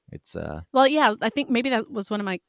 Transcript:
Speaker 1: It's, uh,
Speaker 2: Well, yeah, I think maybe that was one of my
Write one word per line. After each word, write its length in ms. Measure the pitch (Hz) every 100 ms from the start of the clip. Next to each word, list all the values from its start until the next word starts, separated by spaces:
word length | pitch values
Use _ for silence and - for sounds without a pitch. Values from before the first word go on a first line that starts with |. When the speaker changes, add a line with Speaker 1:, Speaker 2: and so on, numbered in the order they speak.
| -
Speaker 1:
It's, 220 | - - 87
uh, 260 | 78 78 82
Speaker 2:
Well, 140 | 262 269
yeah, 260 | 302 254 214
I 80 | 220
think 180 | 285 277
maybe 220 | 247 262
that 180 | 233 -
was 200 | 220 196
one 80 | 208
of 40 | 196
my 140 | 185